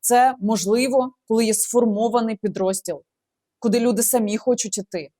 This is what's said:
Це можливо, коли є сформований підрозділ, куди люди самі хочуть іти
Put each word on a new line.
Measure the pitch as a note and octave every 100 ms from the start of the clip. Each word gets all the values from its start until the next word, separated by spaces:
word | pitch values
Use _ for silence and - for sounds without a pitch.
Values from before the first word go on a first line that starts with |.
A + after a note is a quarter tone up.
| -
Це | B3 B3+ B3+
можливо, | G3+ A3 F#3 A3+ C4 C4 B3+ _ _
коли | A3 A3
є |
сформований | G#3+ - A#3+ A#3 G3+ A#3 A#3 A3+ G#3+
підрозділ, | G#3+ E3+ F#3 F#3+ F#3 D3+ _ _ _ _ _ _
куди | A#3 A#3
люди | A#3 G#3+
самі | A#3 B3 G#3+ A3
хочуть | - A#3+ G#3 G3+
іти | F#3+ F3+ D3 _